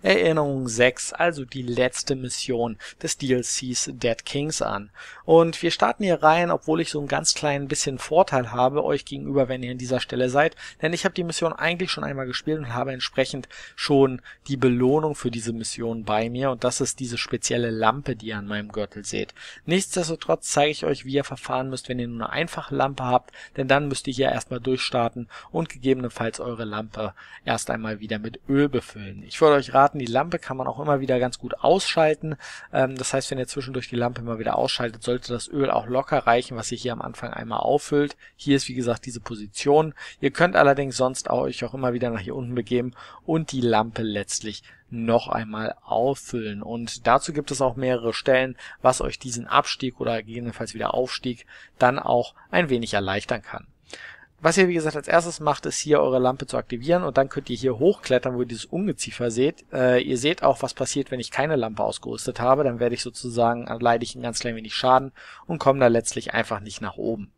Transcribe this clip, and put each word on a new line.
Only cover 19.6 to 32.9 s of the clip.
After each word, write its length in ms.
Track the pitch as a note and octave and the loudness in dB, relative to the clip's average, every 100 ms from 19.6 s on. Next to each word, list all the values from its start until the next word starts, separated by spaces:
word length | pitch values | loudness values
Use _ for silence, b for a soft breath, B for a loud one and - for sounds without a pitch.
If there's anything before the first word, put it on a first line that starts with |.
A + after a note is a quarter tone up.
| - | -2
Nichtsdestotrotz 840 | F3+ - - D#3+ E3 - D#3+ - | 0 0 -4 -2 -4 -2 -2 0
zeige 220 | - D3 | 2 2
ich 140 | D3 D#3 | 2 -2
euch, 180 | C#3+ | -2
wie 120 | C3 C#3 | -2 -2
ihr 100 | C#3 | -2
verfahren 440 | C3 - B2+ C3 | -8 -4 -4 -4
müsst, 200 | B2+ - | -8 -6
wenn 100 | B2 | -6
ihr 60 | A#2+ | -4
nur 240 | A#2 A2 | -6 -4
eine 0 | |
einfache 460 | C3+ E3+ - - C#3 | -2 -4 -6 -6 0
Lampe 280 | C3+ C#3 | 0 0
habt, 280 | B2+ B2 - B B - | 0 0 0 B B -6
denn 100 | C3 | 2
dann 200 | C3+ D3 | 2 2
müsst 180 | C3 - | -4 -6
ihr 80 | |
hier 160 | B2 C3 | 0 0
erstmal 300 | B2+ - B2 | 0 -4 -6
durchstarten 680 | A#2 C3 - B2+ A#2 - A#2 B B | -2 -2 0 0 0 -2 -12 B B
und 180 | E3+ E3 | -4 -4
gegebenenfalls 680 | C3 C3 C3+ B2 - A2+ - | -2 2 2 0 -4 -4 -4
eure 240 | B2 A2+ | -8 -6
Lampe 520 | A2+ G#2+ A2 - G#2+ - B B - | -6 -6 -8 -6 -8 -8 B B -4
erst 260 | A2+ - | -2 -2
einmal 280 | A#2 A2 G#2 | -4 -4 -6
wieder 200 | G#2+ G#2+ | -6 -6
mit 200 | A2 - - | -6 -12 0
Öl 220 | C#3 D3 | 2 4
befüllen. 540 | B2+ - G#2+ G2 G2 | 2 -4 -14 -14 -14
Ich 180 | - - | -12 4
würde 140 | D#3 C#3+ | 6 6
euch 180 | B2+ | 4
raten, 240 | C3 C#3+ D3 | 6 6 4
die 80 | A#2+ | 0
Lampe 320 | A#2+ E3 E3+ | 0 0 -4
kann 180 | - C3 | -6 -6
man 120 | C3 | -6
auch 120 | B2+ | -4
immer 200 | D3+ C#3 | 0 0
wieder 180 | C3+ B2+ | 2 2
ganz 220 | B2 - | 0 -4
gut 160 | B2 - | -8 0
ausschalten. 720 | - F#3 - - D#3 D#3 D#3+ D3+ B B B | 4 4 2 4 4 2 -4 -8 B B B
Ähm, 240 | - C3 | 0 0